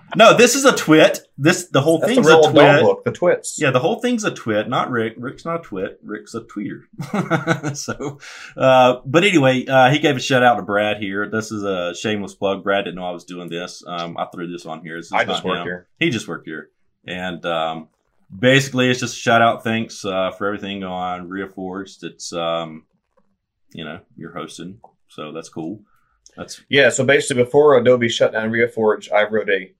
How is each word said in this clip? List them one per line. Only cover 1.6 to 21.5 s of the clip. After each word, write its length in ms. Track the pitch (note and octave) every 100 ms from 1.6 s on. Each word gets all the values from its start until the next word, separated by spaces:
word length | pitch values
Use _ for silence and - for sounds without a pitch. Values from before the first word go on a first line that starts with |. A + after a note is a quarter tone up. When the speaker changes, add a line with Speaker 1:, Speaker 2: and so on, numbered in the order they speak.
| -
Speaker 1:
the 120 | C#3
whole 160 | D3+ E3
Speaker 2:
That's 140 | G#3+
the 40 | B3+
Speaker 1:
thing's 100 | D#3
Speaker 2:
real 80 | D#3+ D3+
Speaker 1:
a 40 |
Speaker 2:
adult 20 |
Speaker 1:
twit. 280 | D3+ D3 C#3+
Speaker 2:
book, 200 | G#2 F#2+
the 80 | A#2
twits. 480 | - F3 C#3+ - -
Speaker 1:
Yeah, 120 | D3
the 80 | B2
whole 200 | E3+ A3
thing's 240 | A#3+ A#3+
a 60 | G3
twit, 400 | - A2+ G#2 A2
not 220 | D3 C#3
Rick. 240 | A#2+ A2+ A#2
Rick's 260 | B2 -
not 180 | E3 E3
a 20 |
twit. 360 | - F#2+ - -
Rick's 320 | G#2+ G#2+ - A2+
a 60 |
tweeter. 420 | - G#2 G2 - _ -
<laughs> 800 | - G3+ - D#3 E3 D3+ D#3 C#3+
So, 440 | - - C#3+ C#3+ - - - -
uh, 420 | C3 B2+ B2+ B2 C3+
but 160 | E3
anyway, 420 | G3+ E3 C3 B2+ B2
uh, 240 | C3+ B2+
he 80 | D3
gave 180 | D#3 C3
a 40 |
shout 240 | - C3
out 140 | B2 G#2
to 40 |
Brad 360 | F#2 G2+ G#2 G#2
here. 260 | G2 G2 G#2
This 240 | A2 G#2+
is 120 | G#2+
a 320 | G2+ F#2 F2 E2+
shameless 400 | A2+ G#2 F#2 -
plug. 280 | G2 G2
Brad 220 | G2 G2 G2
didn't 120 | F2
know 100 | F2+
I 40 |
was 120 | F2 -
doing 240 | F2+ E2+
this. 340 | E2+ F2+ - -
Um, 280 | F2 E2+ E2
I 120 | F2
threw 200 | F#2 F2
this 160 | F2 E2
on 160 | D#2
here. 140 | E2 E2
This 100 | E2+
is 60 |
Speaker 2:
I 120 | G2 A2
just 180 | F2
Speaker 1:
not 60 | F#2
Speaker 2:
work 80 | F2+
Speaker 1:
him. 20 | F2
Speaker 2:
here. 220 | F2+ _ -
Speaker 1:
He 140 | D#3+
just 160 | A2 -
worked 180 | D2+ E2
here. 220 | D#2 - _ _ _ -
And, 360 | F2+ F2+ E2+
um, 440 | E2+ E2 D#2+ D#2+ D#2 _ _ _ _ F#2+
basically, 500 | B2 C3+ C#3 B2+ B2+
it's 100 | B2
just 160 | A#2+ -
a 40 |
shout 220 | A#2+ A#2
out, 220 | A2+ -
thanks, 400 | A2+ A2+ A2 - G2+
uh, 260 | F#2+ F#2
for 160 | - G2+
everything 360 | G2+ G2 G2+
on 460 | F#2 F2+ F2+ F2+ F2
Reforged. 720 | F#2+ F#2+